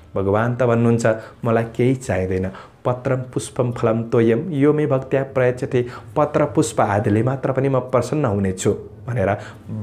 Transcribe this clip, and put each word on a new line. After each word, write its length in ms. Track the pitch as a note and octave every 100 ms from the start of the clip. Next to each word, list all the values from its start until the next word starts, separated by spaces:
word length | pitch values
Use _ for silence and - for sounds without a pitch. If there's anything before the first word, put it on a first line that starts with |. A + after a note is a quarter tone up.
| - G2+
भगवान 400 | G2 G#2 A#2 A#2+
त 80 |
भन्नुहुन्छ, 420 | B2+ A2+ A#2 A#2 A#2 A2 - - A#2+
"मलाई 180 | A2+
केही 320 | A2+ - B2 C3+
चाहिँदैन, 540 | - F#2 F#2 F#2 F#2 - - - B2+
पत्रम 320 | B2 C3+ B2+
पुष्पम 540 | B2 C3+ - - A#2+
फलम 320 | A#2+ A2+ A2+
तोयम 480 | A2+ A#2+ A2+ A2+ F#3
यो 220 | C#3+ D3
मे 120 | D3+ D3
भक्त्या 380 | C3 C3 C#3
प्रयच्छते, 600 | C3+ C3 B2+ B2 C#3 D3 - - - -
पत्र 280 | C#3+ D#3 C#3+
पुष्प 360 | E3 D#3 -
आदिले 420 | G#2+ G2+ G#2+ G#2
मात्र 280 | A#2+ C3+ C#3
पनि 180 | C3 C#3
म 100 | C3
प्रसन्न 460 | B2+ B2+ A#2 D#3 C3+
हुनेछु" 500 | G2+ F#2+ F#2 A2 - - - -
भनेर 300 | A#2+ F#2+ G#2 - - - A2